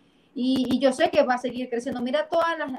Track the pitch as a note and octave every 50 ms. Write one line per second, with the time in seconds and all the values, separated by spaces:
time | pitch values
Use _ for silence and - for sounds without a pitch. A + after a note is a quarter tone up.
0 | _ _ _ _ _ _ - C4 B3 B3+ C4 C4 B3+ A#3 C4 B3 C#4 C4 B3+ -
1 | D#4+ E4 E4 D#4 C#4 A#3+ B3 A#3+ - B3 - A#3+ B3+ - A#3+ A#3 A#3 C4+ A#3+ B3
2 | A#3+ B3 C4 D4+ D4+ D#4 F4 E4+ E4 E4 E4 D#4+ D4 C#4+ B3+